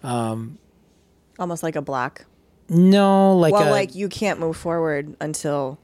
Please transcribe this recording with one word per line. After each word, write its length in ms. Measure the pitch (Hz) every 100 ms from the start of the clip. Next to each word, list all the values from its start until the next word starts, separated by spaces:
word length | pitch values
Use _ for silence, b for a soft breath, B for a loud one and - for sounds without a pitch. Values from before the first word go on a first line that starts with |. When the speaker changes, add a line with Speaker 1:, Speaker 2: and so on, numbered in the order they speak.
Speaker 1:
um, 540 | 127 120 113 113 113 - _ _ _ _ _ _ _ -
Speaker 2:
Almost 240 | 180 170
like 120 | 165 156
a 60 |
block. 440 | 143 135 127 - - _ _ _ _
Speaker 1:
No, 680 | 165 185 196 196 196 196 185
like 160 | 165
Speaker 2:
Well, 160 | 202 151
Speaker 1:
a 20 |
Speaker 2:
like, 240 | 143 196 175
you 120 | 196
can't 300 | - 208 165
move 160 | 165 160
forward 580 | 175 165 160 143 147 -
until 580 | 151 156 156 143 135 143